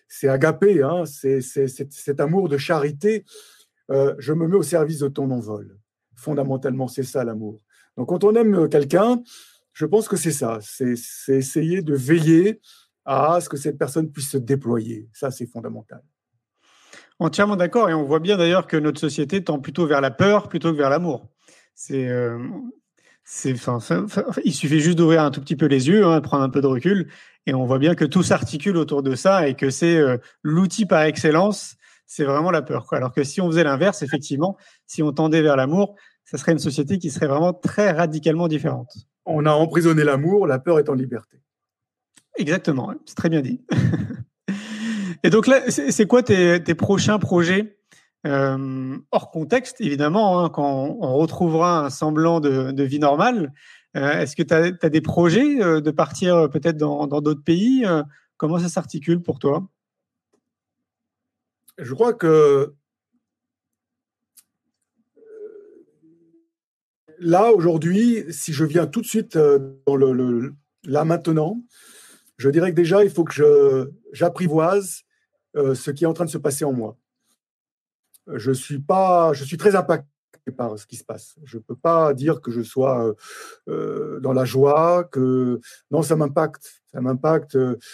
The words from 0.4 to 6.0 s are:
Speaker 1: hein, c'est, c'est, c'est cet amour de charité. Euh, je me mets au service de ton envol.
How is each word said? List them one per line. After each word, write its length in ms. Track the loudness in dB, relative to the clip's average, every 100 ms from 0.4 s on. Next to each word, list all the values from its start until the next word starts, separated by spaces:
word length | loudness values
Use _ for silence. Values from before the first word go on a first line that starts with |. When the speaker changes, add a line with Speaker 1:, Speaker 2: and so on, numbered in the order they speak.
| 0 4 4 4
Speaker 1:
hein, 240 | 2 -2 -6
c'est, 360 | -6 -2 -2
c'est, 260 | -4 -4 -4
c'est 240 | -4 -12
cet 280 | -10 -6 -4
amour 300 | 0 0 0
de 80 | -2
charité. 680 | -2 -2 -2 -2 -2 -2 -6 -20 -20 _ _ _ -4
Euh, 260 | 0 0 -2
je 140 | -4
me 140 | -4 0
mets 100 | 0
au 60 |
service 360 | 2 0 0 -2
de 80 | -4
ton 240 | -4 -4
envol. 460 | -4 -6 -10 -12 -20 _ _